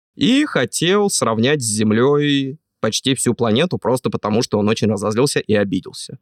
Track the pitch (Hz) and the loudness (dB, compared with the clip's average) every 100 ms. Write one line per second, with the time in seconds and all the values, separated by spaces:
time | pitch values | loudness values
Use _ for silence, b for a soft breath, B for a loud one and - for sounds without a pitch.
0 | _ - 170 262 302 156 123 - 165 202 | _ -2 2 2 2 -2 -2 -2 0 2
1 | 202 - 113 110 123 151 113 104 107 110 | 0 0 0 0 0 0 -2 0 2 4
2 | 131 147 147 139 135 - _ _ 120 - | 4 2 2 0 -2 -8 _ _ -4 -2
3 | - 131 - - 117 110 180 117 104 127 | -2 0 0 0 0 2 0 -2 -2 -2
4 | 113 - 104 107 131 104 104 113 107 104 | -2 -4 -2 0 0 0 0 0 0 0
5 | 104 107 143 - - 104 101 92 - - | -2 0 0 0 0 0 0 -4 -6 -16
6 | - - | -16 -18